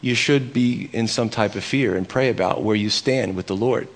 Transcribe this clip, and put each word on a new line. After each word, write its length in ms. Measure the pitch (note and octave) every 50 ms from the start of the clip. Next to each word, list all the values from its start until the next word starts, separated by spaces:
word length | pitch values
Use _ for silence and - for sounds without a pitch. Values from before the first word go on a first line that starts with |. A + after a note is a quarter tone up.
You 120 | - B2+ B2
should 400 | A#2 - - D3 C#3 C3 A#2+ -
be 360 | B2 B2 B2 B2 - F#2+ F2 -
in 140 | A2 A2+ A2
some 220 | - - A#2+ A2
type 260 | - - A2 G2+ -
of 80 | G2+ F#2+
fear 340 | - - C3+ C#3 A2 F#2 F#2
and 100 | F#2 -
pray 220 | - B2+ C3 C3
about 340 | A#2 - F#2 F#2 - - -
where 120 | G#2+ G#2+
you 160 | G#2+ G#2 G#2+
stand 440 | - - - - B2+ C3 A#2 F#2+ F#2+
with 120 | F#2 F2+ -
the 80 | G2
Lord. 320 | F#2+ A2 B2+ B2 - - - -